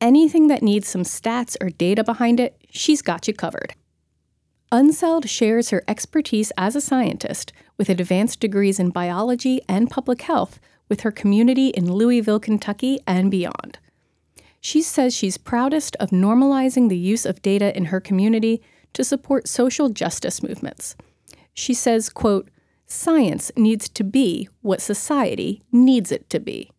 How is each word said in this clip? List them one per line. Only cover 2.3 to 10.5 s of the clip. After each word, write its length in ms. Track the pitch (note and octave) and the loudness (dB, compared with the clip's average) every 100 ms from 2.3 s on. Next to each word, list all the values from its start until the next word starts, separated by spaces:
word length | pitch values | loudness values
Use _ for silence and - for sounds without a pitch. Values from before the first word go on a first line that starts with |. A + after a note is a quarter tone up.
| A#3+ | 2
it, 180 | A#3+ - _ | 2 -4 _
she's 320 | - - D4 | -4 0 2
got 260 | - E3+ - | 0 -4 -6
you 60 | |
covered. 420 | - E3+ - - - _ _ _ _ _ _ _ _ _ | -6 -6 -8 -12 -16 _ _ _ _ _ _ _ _ _
Unseld 560 | A#3+ C#4+ D4+ E4+ E4 B3 | 4 4 4 0 0 -2
shares 440 | - G#3+ A3+ A#3 | 0 2 2 0
her 120 | F#3 - | -2 -2
expertise 640 | G#3+ - D#4 D4 G#3+ G#3+ - | -6 -4 -4 -2 -2 -2 -2
as 180 | F#3+ C#4 | -2 -2
a 60 | |
scientist 720 | C#4+ C4 A3 - - - - - _ - | 0 0 0 -2 -8 -8 -12 -18 _ -6
with 120 | G3+ | -2
advanced 500 | F3+ F3+ F#3 A3+ - | -2 0 0 0 -2
degrees 400 | A3 G3 G3 G3 | -2 2 0 2
in 120 | F3+ | -2
biology 680 | F3+ F3 F3 A#3+ B3 C4 B3+ - | -2 -4 -2 -2 -2 0 -2 -2
and 220 | F#3+ A#3 | 0 0
public 320 | - B3+ B3 | -2 -4 -4
health 380 | - C#4+ G3 | -2 -2 -2